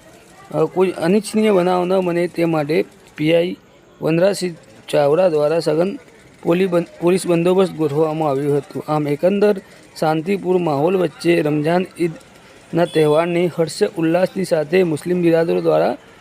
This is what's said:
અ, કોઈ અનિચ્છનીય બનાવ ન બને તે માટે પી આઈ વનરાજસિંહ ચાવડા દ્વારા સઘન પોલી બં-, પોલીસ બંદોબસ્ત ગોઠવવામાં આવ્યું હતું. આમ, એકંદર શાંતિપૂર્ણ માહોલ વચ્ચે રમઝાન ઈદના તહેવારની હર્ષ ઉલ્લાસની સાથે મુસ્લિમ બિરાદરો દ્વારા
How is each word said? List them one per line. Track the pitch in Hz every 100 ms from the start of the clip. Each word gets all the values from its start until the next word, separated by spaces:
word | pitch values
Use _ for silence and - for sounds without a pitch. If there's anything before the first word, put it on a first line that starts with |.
| - - - - -
અ, | -
કોઈ | 190 180 185
અનિચ્છનીય | - 170 208 208 214 214
બનાવ | 190 175 180 180
ન | 190
બને | 180 170 175
તે | 165 170
માટે | 160 147 165 202 - - -
પી | 151
આઈ | 165 175 196 - - _ -
વનરાજસિંહ | 147 165 190 190 180 160 - - -
ચાવડા | 151 143 160 185
દ્વારા | 156 147 165
સઘન | 160 156 185 202 - - - -
પોલી | 175 175 190
બં-, | 175 170 -
પોલીસ | 170 185 180
બંદોબસ્ત | 170 170 185 185
ગોઠવવામાં | 151 156 143 160 156 156
આવ્યું | 135 143 143
હતું. | 139 135 -
આમ, | 151 147
એકંદર | 143 175 202 208 196 - - - -
શાંતિપૂર્ણ | 160 160 160 196 175 185
માહોલ | 170 139 156 190
વચ્ચે | 170 - 165 170
રમઝાન | 151 151 147 175 185 -
ઈદના | 170 160 - - - - - 165 170
તહેવારની | 160 151 151 170 170 175
હર્ષ | 170 160 - - -
ઉલ્લાસની | 160 170 185 - 180
સાથે | 165 147 185
મુસ્લિમ | 180 151 175 180
બિરાદરો | 170 165 170 180
દ્વારા | 165 156 175 269 - -